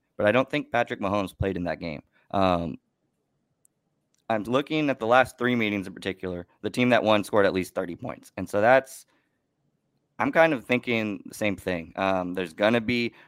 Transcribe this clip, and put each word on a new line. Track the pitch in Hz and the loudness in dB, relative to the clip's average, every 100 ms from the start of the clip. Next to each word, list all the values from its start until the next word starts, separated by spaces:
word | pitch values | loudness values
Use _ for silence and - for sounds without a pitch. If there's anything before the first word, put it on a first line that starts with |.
| _ - | _ -2
but | 104 | 2
I | |
don't | 117 131 | 2 0
think | 147 139 | -4 -2
Patrick | 120 120 120 | -2 -2 -4
Mahomes | 98 101 92 - | -2 -2 -4 -4
played | 98 92 | -4 -2
in | |
that | 87 78 | -4 -6
game. | 85 76 - _ _ | -8 -12 -14 _ _
Um, | - 95 87 85 64 _ _ _ _ _ _ _ _ _ _ _ _ _ _ - | 0 2 0 -2 -8 _ _ _ _ _ _ _ _ _ _ _ _ _ _ -4
I'm | 110 | -4
looking | 98 127 143 156 147 | -2 -2 -2 -2 -2
at | 131 | -2
the | 113 | 2
last | 123 127 - | 4 4 0
three | 127 120 | 0 0
meetings | 110 104 92 | 0 -2 -6
in | |
particular. | 92 98 92 92 90 85 _ | -8 -8 -8 -8 -8 -12 _
The | 104 | -6
team | - 123 | 0 4
that | 117 | 4
won | 107 107 | 4 2
scored | 98 110 98 | 2 2 4
at | |
least | 92 87 | 2 -2
thirty | - 92 85 | -6 -6 -8
points. | 120 - - - | -12 -14 -14 -10
And | 90 | -6
so | 101 | 2
that's, | 107 131 131 - - _ _ _ _ _ _ _ _ _ _ - | 4 4 2 -10 -20 _ _ _ _ _ _ _ _ _ _ -6
I'm | 117 | 0
kind | 165 160 | 4 4
of | 139 | 2
thinking | - 123 123 113 107 98 - | -2 -2 -2 -2 -2 -6 -10
the | |
same | - 107 92 | -6 -4 -4
thing. | - 90 82 - | -4 -4 -6 -4
Um, | 95 95 87 90 | 0 0 -2 -4
there's | 90 | -6
gonna | 78 104 120 | 0 2 2
be | 113 120 117 - | 2 -2 -2 -6